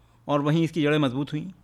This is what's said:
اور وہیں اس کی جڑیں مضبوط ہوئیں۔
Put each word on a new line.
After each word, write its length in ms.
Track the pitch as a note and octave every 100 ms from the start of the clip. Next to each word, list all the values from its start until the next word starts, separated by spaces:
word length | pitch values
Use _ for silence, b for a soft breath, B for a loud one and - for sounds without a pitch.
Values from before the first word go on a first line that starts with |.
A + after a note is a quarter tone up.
| _ _ -
اور 120 | C#3+
وہیں 240 | C#3+ D#3+
اس 80 | D#3+
کی 100 | F3
جڑیں 160 | D3 D3+
مضبوط 360 | C#3 B2+ C#3+
ہوئیں۔ 140 | D3+ F3 -